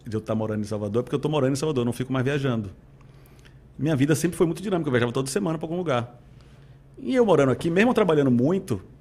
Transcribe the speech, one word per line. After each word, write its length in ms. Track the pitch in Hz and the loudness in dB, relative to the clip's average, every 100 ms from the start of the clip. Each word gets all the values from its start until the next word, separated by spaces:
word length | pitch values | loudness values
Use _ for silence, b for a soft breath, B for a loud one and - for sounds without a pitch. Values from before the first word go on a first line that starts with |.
| - | -8
de 100 | 107 | -6
eu 60 | |
tá 140 | 107 110 | -4 -4
morando 260 | 110 107 | -2 -4
em 20 | |
Salvador 360 | 101 107 104 113 | -4 -6 -2 -2
é 40 | |
porque 120 | 123 143 | -2 -2
eu 40 | |
tô 80 | 147 | -2
morando 240 | 151 131 | 0 0
em 20 | 139 | 0
Salvador, 280 | 156 135 | -2 0
não 100 | 120 | -2
fico 200 | 117 127 | -2 -2
mais 100 | 131 | -2
viajando. 460 | 127 143 135 113 98 - - - b b b b b b b - | 0 0 0 -2 -4 -10 -20 -20 b b b b b b b -6
Minha 180 | 143 143 | -2 2
vida 180 | 143 151 | 2 2
sempre 220 | 202 175 | 0 2
foi 80 | 170 | 0
muito 160 | 156 | 0
dinâmica, 260 | 202 175 147 | -4 -2 0
eu 40 | |
viajava 200 | 123 120 | 0 0
toda 160 | 117 135 | -2 -4
semana 280 | 208 185 160 | -2 -2 -4
pra 80 | 160 | -6
algum 100 | 175 | -6
lugar. 420 | 170 123 117 - b b b b b b b - | -2 -2 -4 -10 b b b b b b b -12
E 180 | - 254 | -2 2
eu 100 | 220 | 4
morando 260 | 151 135 | 6 4
aqui, 180 | 120 170 | 2 0
mesmo 200 | 175 240 | 2 4
trabalhando 380 | 226 185 151 139 | 4 4 4 4
muito, 500 | 120 135 190 - 98 - - | 4 2 0 -2 -6 -8 -20